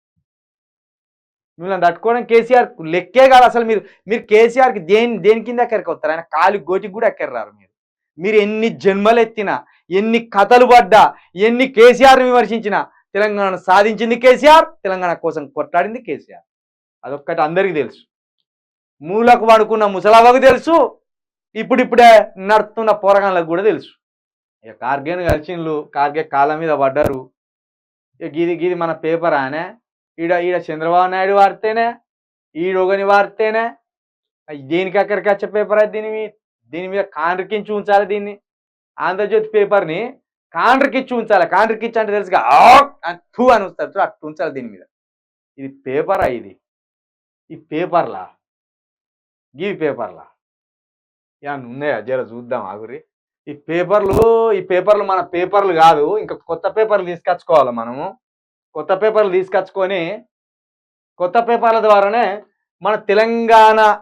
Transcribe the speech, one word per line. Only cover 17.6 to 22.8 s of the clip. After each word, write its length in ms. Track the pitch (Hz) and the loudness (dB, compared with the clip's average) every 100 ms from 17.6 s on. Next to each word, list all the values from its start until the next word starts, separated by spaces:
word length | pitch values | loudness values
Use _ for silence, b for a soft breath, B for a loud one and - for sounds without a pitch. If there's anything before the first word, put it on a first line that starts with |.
| 196 | -2
తెలుసు. 280 | 151 117 - _ _ _ _ _ _ _ _ _ _ | -4 -6 -10 _ _ _ _ _ _ _ _ _ _
మూలకు 440 | 151 208 233 240 220 | -8 0 2 4 4
పడుకున్న 340 | 220 214 220 208 | 2 2 0 -2
ముసలవ్వకు 540 | 190 202 226 233 254 | 0 4 6 6 6
తెలుసు, 360 | 269 254 - 330 247 - _ _ _ _ _ 214 | 4 4 2 2 0 -4 _ _ _ _ _ -12
ఇప్పుడిప్పుడే 540 | 226 247 247 233 240 220 208 185 | -2 0 2 6 8 8 6 -4
నడుస్తున్న 540 | 190 214 214 - | 0 0 0 -4